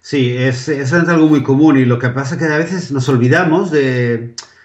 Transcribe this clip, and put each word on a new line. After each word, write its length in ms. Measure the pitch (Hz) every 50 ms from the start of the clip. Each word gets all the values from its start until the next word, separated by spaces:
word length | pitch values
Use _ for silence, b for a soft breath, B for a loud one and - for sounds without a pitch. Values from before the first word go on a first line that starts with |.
Sí, 340 | _ - - 143 127 123 123
es, 300 | 127 127 131 123 123 - -
es 240 | 151 139 139 131 160
algo 340 | 175 165 170 170 160 156
muy 160 | 156 151 143 127
común 340 | - 135 135 156 156 143
y 80 | 135 131
lo 140 | 123 120 120
que 100 | - 123
pasa 260 | 120 139 135 - 175
es 60 | 131
que 120 | 165 156 151
a 40 |
veces 340 | 151 165 175 185 185 - -
nos 160 | 143 135 127 -
olvidamos 600 | 139 120 120 123 139 170 180 165 156 180 196 180
de, 640 | 156 147 139 131 127 123 123 120 117 113 117 120 117 B B B B B B